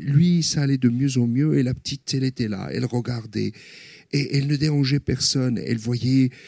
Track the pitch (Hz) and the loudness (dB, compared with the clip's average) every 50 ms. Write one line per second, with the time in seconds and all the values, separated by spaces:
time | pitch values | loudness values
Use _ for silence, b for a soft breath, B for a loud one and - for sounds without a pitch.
0 | - 143 139 147 175 175 175 170 151 - - 156 143 135 139 127 127 120 117 123 | -2 2 4 4 6 6 4 2 2 0 0 0 0 0 2 2 2 2 2 2
1 | 139 139 127 127 120 117 117 131 151 156 143 143 127 123 131 - - - 147 - | 0 0 2 2 2 2 2 2 2 2 2 2 0 0 -2 -6 -8 -10 -10 -10
2 | _ - 143 135 131 131 127 - 117 107 101 95 98 67 73 110 127 120 123 123 | _ -6 -4 -2 -2 -4 -2 -4 -4 -4 -4 -6 -8 -8 -6 -6 -4 -4 -4 -4
3 | 110 120 120 117 110 107 107 107 104 104 - B B B B B B B B B | -4 -4 -6 -8 -8 -8 -6 -4 -4 -4 -6 B B B B B B B B B
4 | B B - 139 139 - - 139 135 143 151 131 151 156 147 143 139 131 143 139 | B B -2 -2 -2 0 0 0 0 0 0 0 0 0 2 2 2 2 0 0
5 | - - 123 127 - - - 135 127 127 117 98 - - 117 110 110 117 123 120 | 0 -2 -2 -2 0 -2 0 0 0 0 -2 -2 -4 -4 -4 -4 -2 -4 -4 -2
6 | 113 127 131 131 131 123 B B B | 0 2 4 4 4 2 B B B